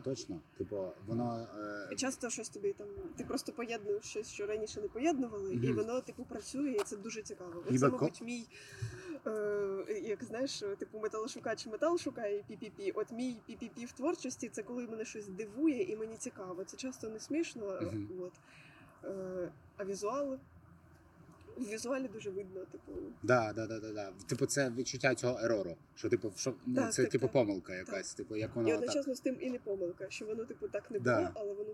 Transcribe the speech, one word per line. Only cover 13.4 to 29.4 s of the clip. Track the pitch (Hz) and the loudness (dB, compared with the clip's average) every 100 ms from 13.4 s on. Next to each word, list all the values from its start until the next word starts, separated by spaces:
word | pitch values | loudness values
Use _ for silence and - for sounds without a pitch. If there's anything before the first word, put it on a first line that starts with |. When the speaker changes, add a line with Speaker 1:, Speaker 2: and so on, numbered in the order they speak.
| - | -8
Speaker 2:
пі-пі-пі | 220 233 - 240 | -8 -8 -8 -10
в | |
творчості — | - 285 359 254 - 233 | 0 0 2 -2 -4 -6
це | - | -6
коли | 208 247 233 | -4 -4 -4
мене | 220 | -4
щось | 233 220 202 | -6 -6 -8
дивує | 185 214 220 311 240 | -6 -6 4 4 6
і | 185 214 | 2 0
мені | 220 220 | -4 -4
цікаво. | 247 - 185 180 | -8 -6 -6 -6
Це | 190 - | -6 -6
часто | 262 254 220 | -6 -6 -8
не | 220 | -6
смішно, | - 294 330 240 202 190 | -2 0 0 -2 -4 -2
Speaker 1:
Мгм. | - 107 101 180 | -2 -2 -4 -6
Speaker 2:
от. | 180 - - - - - - - | -8 -10 -20 -20 -20 -20 -20 -12
Е, | - 196 185 185 170 - - - | -6 -4 -4 -2 -4 -6 -14 -8
а | |
візуал, | 196 190 208 269 285 262 - - - - - - - - - - - - | -4 -2 0 2 0 -2 -8 -20 -20 -20 -20 -20 -20 -20 -20 -20 -12 -6
в | 208 | -4
візуалі | 220 233 262 262 | -2 0 0 0
дуже | 214 202 | -4 -4
видно, | 190 190 185 | -4 -6 -8
типу. | - - - - 95 - | -10 -12 -10 -8 -8 -2
Speaker 1:
Да, | 104 123 107 | 6 6 6
да, | 104 110 | 0 -2
да, | 113 | -4
да, | 110 | -6
да. | 104 98 95 - | -6 -6 -6 -2
Типу, | 123 131 | 2 4
це | 143 131 | 4 2
відчуття | 117 123 131 135 | 2 -2 4 4
цього | 131 127 117 | 6 4 4
ерору, | 113 107 90 80 - | 4 4 2 -4 -12
що, | - 107 | -2 4
типу, | - 107 - | 4 2 -2
що, | 131 110 123 | -2 0 2
ну, | 123 | 4
Speaker 2:
Так, | 226 | 4
Speaker 1:
це, | 165 | 6
Speaker 2:
так, | 120 | 6
Speaker 1:
типу, | 123 131 | 6 6
Speaker 2:
так. | |
Speaker 1:
помилка | 135 107 95 - | 8 8 4 0
якась, | 92 87 98 - | -6 -2 -4 -4
Speaker 2:
Так. | - | -6
Speaker 1:
типу, | 98 107 | -4 -2
як | 110 | 0
Speaker 2:
І | |
Speaker 1:
воно | - - | 4 6
так. | 214 | 6
Speaker 2:
одночасно | 247 294 277 | 4 2 2
з | 247 | 0
тим | 269 254 | 0 0